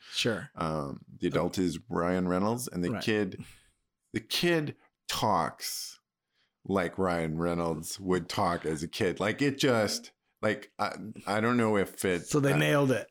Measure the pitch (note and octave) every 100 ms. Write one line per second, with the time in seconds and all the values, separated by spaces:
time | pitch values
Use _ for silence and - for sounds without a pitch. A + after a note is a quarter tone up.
0 | - - B2+ G2+ - - E2 D#2 C#2 -
1 | - - F2 D#2 F2 F2+ F2+ E2 - F2
2 | F2 F#2 F2+ F2+ G#2 A#2+ B2 F2+ F2 G2+
3 | E2 G#2+ G2+ - - - _ _ _ _
4 | _ A2 - - F3 E3 D3 - _ _
5 | - - A2+ F#2 D#2+ - - - - -
6 | _ _ _ _ _ _ - F#2+ E2+ -
7 | F#2+ E2+ E2 D#2 E2+ E2+ E2+ D#2 E2 -
8 | F#2+ F2+ E2 - G2+ F2 D#2 D#2 E2+ -
9 | G2 - G2 - C#3+ C#3 D3 A#2 G#2 -
10 | - - _ _ G#2+ G#2 - - G2+ -
11 | G2 - - G#2 A2 B2 A2 G#2 F#2 -
12 | G2 F2 - D3+ C#3 C#3+ D3+ D3 C#3 A2+
13 | -